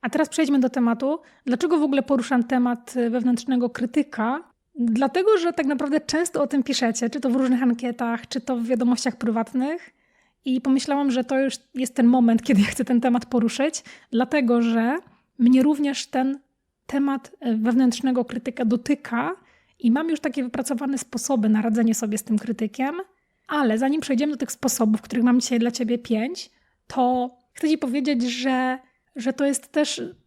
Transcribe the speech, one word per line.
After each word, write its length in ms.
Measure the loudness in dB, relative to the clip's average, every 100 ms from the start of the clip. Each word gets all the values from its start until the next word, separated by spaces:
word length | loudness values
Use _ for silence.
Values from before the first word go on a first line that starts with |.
A 80 | -4
teraz 180 | -2 -2
przejdźmy 300 | 0 0 2
do 100 | 2
tematu. 500 | 0 0 0 -2 -4 -8 _ -4
Dlaczego 320 | -2 0 2
w 40 |
ogóle 200 | 2 0
poruszam 420 | 0 -2 2 0
temat 500 | 0 0 0 -2 -6 -4 -2
wewnętrznego 600 | 0 0 -2 0 -2 -2
krytyka? 800 | -4 -4 -2 -2 -4 -4 -4 -8 _ _
Dlatego, 640 | -4 0 2 0 2 2 2
że 140 | 2
tak 140 | -2 -2
naprawdę 340 | -2 0 -2
często 420 | 0 -2 -2 -2
o 40 | 0
tym 160 | 0
piszecie, 480 | -2 0 -2 0 -4
czy 100 | -2
to 100 | 0
w 60 | 2
różnych 260 | 2 2
ankietach, 640 | 2 0 -4 -4 -4 -4 -6
czy 120 | -8
to 160 | -4 -4
w 100 | -2
wiadomościach 500 | 0 2 0 -2 -4
prywatnych. 840 | -2 -2 -2 -2 -2 -4 -10 _ _ _ _ _
I 160 | -2 -2
pomyślałam, 500 | 2 0 2 0 0
że 140 | 0
to 140 | 0 0
już 160 | 0 -4 _
jest 200 | -6 -6
ten 120 | 2 4
moment, 360 | 6 6 4
kiedy 180 | 4 4
ja 60 | 4
chcę 180 | 0
ten 160 | 0 2
temat 260 | 2 0 0
poruszyć, 580 | 0 0 0 -2 -4 -14 -20 _
dlatego 520 | -2 0 0 2 2
że 340 | 2 2 0 -2 -6 _ _ _
mnie 240 | 6 6
również 440 | 4 2 0 -2 -4
ten 320 | -2 -2 -4 _ _ _ _ _
temat, 500 | -2 0 -2 -6 -8
e, 160 | -2 0
wewnętrznego 680 | 2 4 4 2 0 0
krytyka 400 | -2 -6 -8 -4
dotyka 720 | 0 0 0 -4 -2 -4 -4 -8 _ _ _ _
i 120 | 0
mam 180 | 2 0
już 120 | -2
takie 220 | -4 -4
wypracowane 560 | -6 -6 -4 -4 -4 -6
sposoby 500 | -6 -8 -2 0 2
na 140 | 2
radzenie 320 | 2 2 2
sobie 240 | 0 -2 -6
z 60 |
tym 140 | -2 -2
krytykiem. 560 | -2 -6 -6 -4 -4 -4 -10 _ _ _ -6
Ale 300 | 0 2 2
zanim 220 | 2 0
przejdziemy 320 | 0 0 0
do 60 | -2
tych 140 | -6
sposobów, 500 | -4 -4 0 2 0
których 220 | -2 0
mam 160 | 4 4
dzisiaj 180 | 2 0
dla 120 | 0
Ciebie 280 | -2 -2 -4
pięć, 520 | -2 -4 -2 -8 -14 _ _ _ _
to 440 | 0 0 0 -4 -8 _
chcę 160 | -4 0
Ci 100 | 0
powiedzieć, 440 | 0 -2 0 0
że, 560 | -2 -2 -2 0 -2 -4 _ _ _ -6
że 160 | -6
to 120 | -2
jest 280 | -2 -2 -4
też 300 | -2 -2 -2 -10 -12